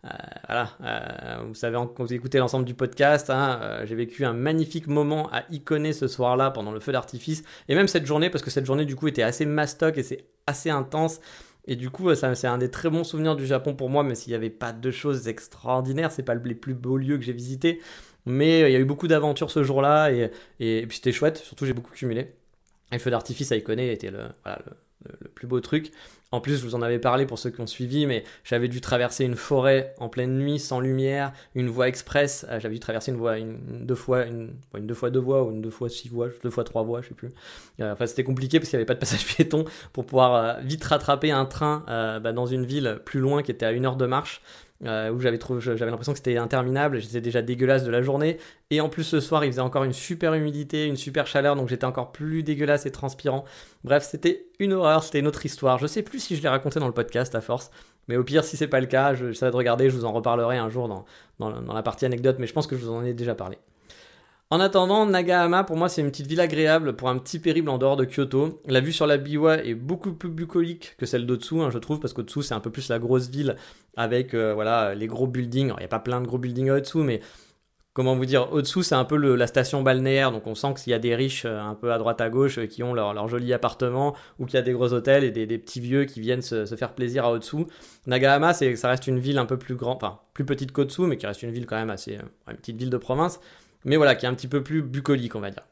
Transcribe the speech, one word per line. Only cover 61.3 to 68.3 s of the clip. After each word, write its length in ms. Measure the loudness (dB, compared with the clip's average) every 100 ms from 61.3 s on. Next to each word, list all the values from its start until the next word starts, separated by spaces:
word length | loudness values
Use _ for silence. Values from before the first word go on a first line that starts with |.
| _
dans, 240 | -8 -6
dans 100 | -6
la 100 | -4
partie 220 | -4 -2
anecdote, 320 | -2 2 2 2
mais 80 | -2
je 40 |
pense 140 | -4 -2
que 100 | -4
je 80 |
vous 80 | -4
en 120 | -4
ai 100 | -4
déjà 220 | -2 -4 -4
parlé. 200 | -6 -10 _ _ _ -20 -20 _ _ _ _
En 100 | 4
attendant, 460 | 6 6 6 6 6
Nagahama, 580 | 4 4 4 6 4
pour 120 | 2 0
moi, 120 | 0
c'est 140 | 2
une 80 | -2
petite 160 | -2 -2
ville 140 | 2
agréable 540 | 2 4 4 4 2
pour 140 | -2 0
un 80 | -2
petit 200 | -4 -2
périple 320 | 2 2 2
en 80 | 2
dehors 180 | 4 4
de 80 |
Kyoto. 560 | 2 0 2